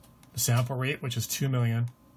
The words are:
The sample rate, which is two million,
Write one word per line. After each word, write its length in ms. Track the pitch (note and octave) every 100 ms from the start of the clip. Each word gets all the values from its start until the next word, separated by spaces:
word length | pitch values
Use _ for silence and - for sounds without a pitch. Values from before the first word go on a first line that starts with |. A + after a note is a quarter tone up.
| - - -
The 80 | -
sample 380 | - A#2+ B2 B2+
rate, 240 | C3 -
which 160 | B2+ A#2+
is 100 | -
two 220 | - C#3
million, 400 | B2+ A#2 A2+ A#2+ - -